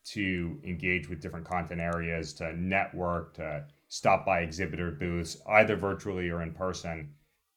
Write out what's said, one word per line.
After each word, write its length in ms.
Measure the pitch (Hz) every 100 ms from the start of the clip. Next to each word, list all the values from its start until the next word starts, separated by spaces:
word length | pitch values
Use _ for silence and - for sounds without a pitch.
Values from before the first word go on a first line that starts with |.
| -
to 540 | 107 98 90 85 -
engage 440 | 92 85 90 90 76
with 120 | 85
different 260 | 90 85 82
content 340 | 90 85 87
areas, 520 | 85 85 82 82 80
to 180 | - 85 82
network, 800 | 92 95 - - 87 85 80
to 300 | - 78 73 - - _
stop 360 | - 113 95 -
by 140 | 87
exhibitor 500 | 85 78 90 82 87
booths, 460 | 78 90 87 85 - -
either 280 | 107 107 98
virtually 520 | 98 98 104 95 90
or 120 | 85
in 100 | 82
person. 600 | 82 92 87 85 82 73 - _ _ _